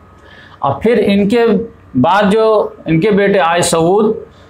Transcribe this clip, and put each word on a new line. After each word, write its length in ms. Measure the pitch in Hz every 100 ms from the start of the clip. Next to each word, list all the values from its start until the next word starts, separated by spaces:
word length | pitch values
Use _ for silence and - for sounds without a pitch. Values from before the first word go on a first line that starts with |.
| - - - - - -
और 180 | - -
फिर 160 | 220 240
इनके 460 | 208 202 202 240 233 202 - - - 127
बाद 320 | 147 190 202
जो 460 | 220 220 214 - - -
इनके 240 | 160 214
बेटे 260 | 196 202 196
आए 220 | 165 175
सऊद, 500 | 175 165 165 196 220 220 - - -